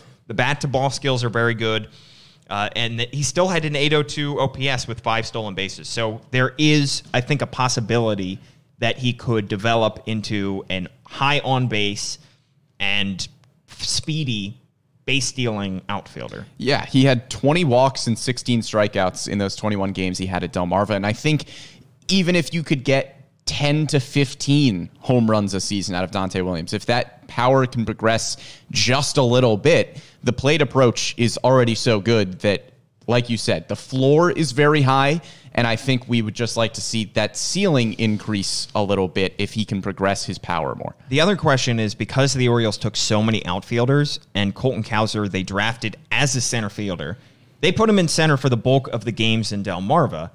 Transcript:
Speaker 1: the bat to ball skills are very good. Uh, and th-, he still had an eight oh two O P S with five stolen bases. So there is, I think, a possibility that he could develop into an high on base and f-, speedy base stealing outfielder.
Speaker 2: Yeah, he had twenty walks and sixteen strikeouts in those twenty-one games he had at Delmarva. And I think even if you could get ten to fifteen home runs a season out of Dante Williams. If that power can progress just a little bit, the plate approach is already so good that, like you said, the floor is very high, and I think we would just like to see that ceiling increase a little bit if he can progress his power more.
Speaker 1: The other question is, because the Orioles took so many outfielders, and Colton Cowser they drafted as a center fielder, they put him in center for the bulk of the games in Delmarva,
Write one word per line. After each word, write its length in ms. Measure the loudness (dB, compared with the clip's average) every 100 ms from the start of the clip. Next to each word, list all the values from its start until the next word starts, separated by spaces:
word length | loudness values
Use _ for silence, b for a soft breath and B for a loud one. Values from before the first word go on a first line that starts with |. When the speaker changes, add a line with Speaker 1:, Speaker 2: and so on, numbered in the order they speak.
| B B -8
Speaker 1:
the 80 | -2
bat 260 | -2 0
to 60 | -2
ball 240 | 0 -2
skills 320 | -2 -2 -2
are 60 | 0
very 260 | 0 0 0
good. 320 | -2 -2 -4 B B B B B -8
Uh, 220 | -4 -4 -2
and 240 | -4 -4
th-, 100 | -6
he 120 | -4
still 240 | -2 0 2
had 180 | 0 -2
an 100 | 0
eight 180 | 2
oh 100 | 2
two 360 | 0 -4 -4 -2
O 80 | -2
P 220 | -2 -2
S 180 | -2 -4
with 120 | -6
five 260 | -2 -2 -2
stolen 300 | -6 -6 -6
bases. 320 | -8 -8 -8
So 340 | -4 -4 -6 -4
there 240 | 0 0 2
is, 420 | 4 4 2 -4 -4
I 100 | -4
think, 200 | 0 -2
a 60 | -2
possibility 880 | -2 -2 0 0 0 0 -2 -4 -8 b b b _
that 200 | -4 -2
he 140 | -2
could 360 | -2 -2 -2 -2
develop 540 | -2 0 2 2 -2 -6
into 580 | -6 -4 -4 -4 -6 -4
an 180 | -6 -6 _ -18
high 340 | -2 0 0
on 280 | 0 0 0
base 500 | 0 -2 -4 -8 -12 b b _ _ _ _
and 480 | -2 0 -2 -6 -10 _ _ _ _
f-, 160 | -12
speedy 720 | -6 -4 -4 -4 -4 -4 -6 -12 _ _ _ _ -2
base 200 | -2 -2
stealing 560 | -4 -4 -2 -4 -6 -6
outfielder. 560 | -8 -8 -14 -12 -12 -16 -6
Speaker 2:
Yeah, 280 | -2 -2 0
he 180 | 4
had 260 | 4 4 -2
twenty 360 | -2 2 2 4
walks 420 | 4 4 2 -2
and 100 | -2
sixteen 440 | -2 -4 0 0
strikeouts 680 | 2 2 2 2 0 -2 -4
in 100 | -2
those 180 | -2 -2
twenty-one 360 | -4 -2 -4
games 260 | -2 -4 -4
he 100 | -4
had 160 | -4
at 100 | -4
Delmarva. 380 | -4 0 0 0
And 140 | 0 -2
I 80 |
think 320 | -2 0 0 -2 B B B -20 _ 0
even 280 | 2 4 2
if 180 | 0
you 100 | -6
could 200 | -2 -2
get 360 | 2 0 0 -14 _ _ -6 -2
ten 260 | 0 2 2
to 120 | 0
fifteen 880 | 0 0 0 -2 2 4 4 2 -6 -8
home 300 | 2 4 4
runs 240 | 2 0
a 60 | -2
season 340 | -2 -4 -2
out 120 | -4 -2
of 60 |
Dante 280 | -2 -2 -2
Williams. 320 | -2 -4 -4
If 140 | -6 0
that 420 | -2 -2 -10 -10
power 380 | 0 4 4 2
can 180 | -2
progress 540 | -4 0 0 2 -2 -8 B B B
just 460 | -2 2 2 2 2
a 40 |
little 360 | 4 6 4 4
bit, 440 | 4 4 2 B B B
the 80 | -4
plate 300 | 0 2 2
approach 520 | 2 4 4 4 -4 0
is 200 | 0 2
already 320 | 4 4 4 2
so 240 | 2 2
good 400 | 4 2 2 0
that, 320 | 0 0 -4 _ _ _ 0
like 240 | 0 0
you 60 | -2
said, 320 | 0 -2 -2
the 80 | -10
floor 560 | -6 0 4 6 4
is 220 | 2 -2
very 280 | 4 4 6
high, 380 | 4 4 4 0 B B B
and 140 | -2 0
I 80 | 0
think 320 | 0 -2 0
we 140 | 0
would 140 | 0 -4
just 200 | -4 0
like 180 | -2 -2
to 60 |
see 300 | -4 -4 -2 -2
that 200 | -2 -2
ceiling 640 | -4 0 2 2 0 0
increase 720 | 0 0 -2 -4 -4 -6 -4 -2
a 60 |
little 280 | 0 0 0
bit 260 | 0 -2 -2
if 140 | -4
he 140 | -4 -4
can 160 | -4
progress 420 | -4 -2 -2 0
his 140 | -4 -8
power 360 | -4 -2 -2
more. 220 | -6 -10 -12 -2
Speaker 1:
The 100 | 2
other 160 | 2 2
question 460 | 2 2 2 0
is, 120 | -2
because 400 | -4 -4 0 2
the 140 | 2 2
Orioles 300 | 4 0 -2
took 180 | -4 -2
so 260 | 0 2
many 240 | 2 0 -2
outfielders, 760 | -6 -4 0 2 2 2 -4 _ -2
and 200 | -2 0
Colton 280 | -2 -2
Cowser 440 | -2 0 0 0 -2
they 160 | -4
drafted 540 | -4 -2 -2 -2 -8 -8 -4
as 200 | 0 0 0
a 40 |
center 280 | -2 -4 -4
fielder, 480 | -6 -6 -6 -8 -10 b b b b
they 140 | 0
put 160 | 4 4
him 100 | 4
in 80 | 2
center 300 | 2 2 4
for 100 | 2
the 160 | 2 4
bulk 180 | 2 2
of 160 | -6
the 80 | -6
games 400 | -2 0 0 -2
in 120 | -4
Delmarva, 680 | -4 -4 0 2 2 -2 -10